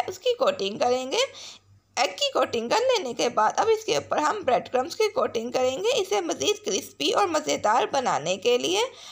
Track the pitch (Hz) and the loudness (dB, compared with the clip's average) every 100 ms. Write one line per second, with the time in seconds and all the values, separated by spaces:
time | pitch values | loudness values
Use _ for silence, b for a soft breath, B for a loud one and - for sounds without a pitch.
0 | - 370 508 480 226 - 196 214 247 254 | 0 -4 -2 2 0 0 -4 0 0 0
1 | 262 381 539 B B B _ - _ - | 0 -2 -2 B B B _ -20 _ -2
2 | 392 - 571 - - 220 233 440 508 466 | -2 0 -2 0 0 0 0 2 2 2
3 | 269 233 254 233 214 - 427 440 - 143 | 0 -2 0 2 2 2 2 2 2 -2
4 | - 226 302 415 320 202 - 254 262 - | 0 0 0 0 2 2 2 -2 -2 0
5 | 427 320 247 233 233 254 254 262 427 - | -2 0 -2 -2 -4 0 0 0 0 0
6 | 381 403 330 - - 403 - 190 - - | 0 -2 -2 -2 0 -2 -2 -4 -6 -4
7 | 294 453 392 302 285 294 208 233 370 277 | 0 2 2 0 -2 0 2 2 2 0
8 | 247 143 151 190 226 247 269 381 508 B | 0 0 0 -2 2 2 2 0 -2 B
9 | B | B